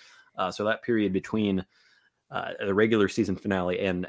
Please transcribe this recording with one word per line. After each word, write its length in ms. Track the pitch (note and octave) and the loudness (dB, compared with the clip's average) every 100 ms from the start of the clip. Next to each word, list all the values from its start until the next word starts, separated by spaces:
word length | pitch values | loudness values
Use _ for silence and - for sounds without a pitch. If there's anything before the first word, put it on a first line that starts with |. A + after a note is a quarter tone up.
| - - _ - | -18 -20 _ -6
Uh, 140 | F#2 | -6
so 140 | - | -2
that 180 | G#2+ A2 | -2 -2
period 300 | - A2+ G#2 | 0 2 2
between, 520 | F#2+ - A2 G#2 F#2+ - _ _ _ _ _ - | 0 -2 0 0 0 -4 _ _ _ _ _ -12
uh, 220 | C3+ - - | -8 -8 -6
the 120 | G2+ | -2
regular 360 | G2 A2+ A2 F#2+ | 2 4 4 2
season 260 | - G2 | 2 -2
finale 460 | F#2 G#2+ F#2+ F2+ F2+ | -2 -2 0 0 0
and, 260 | G2 F2+ | -2 -2